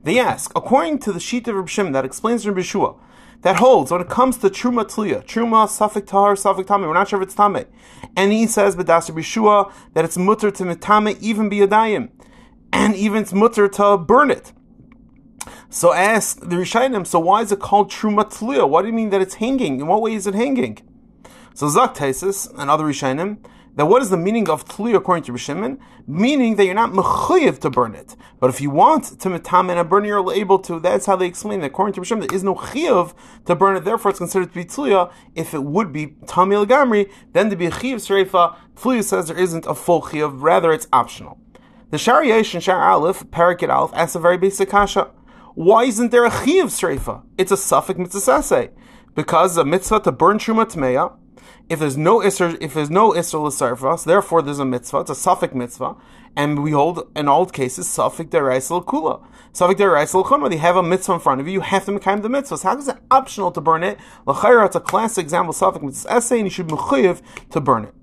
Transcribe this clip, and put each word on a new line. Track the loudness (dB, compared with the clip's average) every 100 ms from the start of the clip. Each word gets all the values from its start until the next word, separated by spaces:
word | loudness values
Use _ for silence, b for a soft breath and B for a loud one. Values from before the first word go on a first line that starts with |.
They | 0 0
ask, | 0 -4 -6 -6
according | 0 0 0 -4
to | -4
the | -6
sheet | -6 -6 -4
of |
Reb | -6 -6
Shimon | -4 -2
that | -2 -4
explains | -6 -4 -2 -2
Reb | -4
Yeshua, | -4 -2 -2 -4 b b b b
that | 0 4
holds | 6 6 4
when | -2
it | -2
comes | 2 2 2
to | -2
Truma | 0 -2 -2 -4
Tliya, | -4 -4 -4 -4
Truma, | -4 0 2 2
Safek | 0 -2 -2 -2
Tahar, | 2 4 2
Safek | 0 -2
Tameh, | 0 -2 0
we're |
not | 0 0
sure | -2
if | -4
it's |
Tameh. | 2 2 2 -8 B B B B 0
And | 2
he | 2 2
says, | 2 0 0
B'das | 2 2 2
Reb | -10
Yeshua, | -6 0 4 4 2 B B
that | -4 -2
it's | 0
mutter | 0 2 0
to | -2
Mitame, | -8 -6 2 2 2 -4
even | -4 -2 -2
Biyadayim. | 2 4 4 2 -2 -6 _ b b b b _
And | 0 0 2
even | 0 0
it's | -2
mutter | 0 0 2 0
to | 4 2 2
burn | 4 4 4
it. | 0 -6 -20 _ _ -20 _ -20 _ _ _ B B B
So | 2 2
ask | 4 2 2 -2 -10
the | -6 -4
Rishonim, | -2 0 0 -2 -2
so | 0
why | 2 2
is | 2
it | -4
called | 0 0 0
Truma | -2 0 0
Tliya? | -2 -4 -2 0 2
What | 2
do | 0
you |
mean | -2 -2
that | 0
it's | -2
hanging? | -4 -4 -2 -2 -4
In | 0
what | 0
way | 0
is | -4 -4
it |
hanging? | -2 -2 -2 -4 -8 _ -20 _ _ B B B -6
So | 0
Zak | 2 2
Taisis | 0 -4 -2 -4 -6 -10 -8
and | 0
other | 0
Rishonim, | 0 -2 -4 -2 -6 -8 B B B -2
that | 4
what | 4
is | 2
the | -2
meaning | 0 0 0
of | -2 -6
Tliya | -8 0 0
according | 0 -4
to | -4
Reb | -10
Shimon? | -8 -6 -6 -10 B B
Meaning | -10 -2 0 2 0 2
that |
you're | 2
not | 2 0
mechuyev | 0 0 -2 2 2 2 0
to | -2
burn | 0 -2
it. | -6 -20 -20 B B
But | -2
if | 0
you | -4
want | 4 4 4 0 -8
to | -6
mitamen | -6 0 2 2 0
and | 2
burn, | 2
you're | 2 -2 0
able | -2 2 2
to. | 2 -4
That's | -2 -2 0
how |
they | 0 0
explain | -4 -8 -6
that. | -6
According | -4 -4
to | -4
Reb | -6
Shimon, | -4 -4
there | -4
is |
no | -4 -4
chiyuv | -6 -4 0 0 -2 -10 B B
to | -4
burn | 0 2 0
it. |
Therefore, | -2 -2 -2
it's | -4
considered | -4 -4 -4
to |
be | -8
Tliya. | -12 -6 0 2 0 B B -10
If | -8
it | -6
would | -4 -2 -4
be | -6 -10 -14 -6
Tamil | 0 2 2 4
Gamri, | 4 4 2 0 B B
then | 0 0
to |
be | 0 -4
a |
chiyuv | -4 -6 -8
Sreifa, | -2 0 2 4 2 B B
Tliya | -6 -2 0
says | 0 -2 -4
there | -2
isn't | -2 -2
a | -6 -6
full | 0 0
chiyuv. | 0 -4 -4 0
Rather, | 2 4 2
it's | 0 2
optional. | 0 0 -8 -18 -20 _ b b b b
The | -4
Shar | 2 4
Yesh | 4 2 0
and | -4
Shar | -2 2
Aleph, | 4 4 2 -2 -8
Parakit | 2 2 2 0
Aleph, | 0 0
asks | -2 -4 2
a |
very | 2 4
basic | 0 0 0
kasha. | 2 2 0 -4 _ B B B
Why | 0 4 4
isn't | 4 0 2
there | 4
a | 4
chiyuv | 2 2 2
Sreifa? | 2 -2 -4 -4 -6 -10 -12 -4
It's | 0
a | 0
suffix | 2 0 0 -4
mitzvah | -4 -2
saseh. | 0 0 2 -2 -2 b b b b
Because | -8 0 2 2 2
a |
mitzvah | 0 0 0 0
to | 0
burn | 2 2 2
Truma | 0 0 0
Tmeya, | -2 -2 0 -2 -6 -20 -20 B B -10
if | -4
there's | -4 0
no | 2 4
Isser, | 2 0 -2 -2
if | -6
there's | -6 -2
no | 2 4
Isser | 2 -2 -4
L'Sarfa, | -6 -2 -4 -2 -2 -2
so | 2
therefore | 2 4 -2
there's | 0 -4
a | -4
mitzvah, | -4 -4 -6
it's | -4
a |
suffix | -4 0 0 -2
mitzvah, | -6 -8 -8 -10 -10 B B B -4
and | -2 -2
we | 0
hold | 0 0 -2 -10 -4
in | 2
old | 2 2
cases | -4 -6 -6 -8
suffix | -2 -4 -4 -2
Deraisa | 0 0 -2 -2 -6
L'Kula. | -4 -4 -4 -6 B B B
Suffix | 0 2 4
Deraisa | 4 4 2 0
L'Chumra, | 2 2 2
they | 0
have | 2 2
a |
mitzvah | 2 -2 -2
in | -2
front | 0 -2
of | -2
you, |
you | -6
have | -2 -2 -2
to |
make | -4
the | -2 -2 -2
mitzvah. | -4 -4 -4
So | -2
how | -4
is | -6
it | -10 _
optional | 2 2 -6 -4
to | -2
burn | 0 0
it? | -2 -6 B B -4
L'Chayra, | 0 4 6 6
it's | 0
a |
classic | -2 -2 -2 -4
example | -2 -2 -2
of | 0
suffix | -2 -2
mitzvah | -10 -10 -2
essay, | 0 2 -2
and | -2
you |
should | -6 -6
be |
mechuyev | -6 -2 2 2 0 B B B
to | -4
burn | 0 0
it. | -2 -18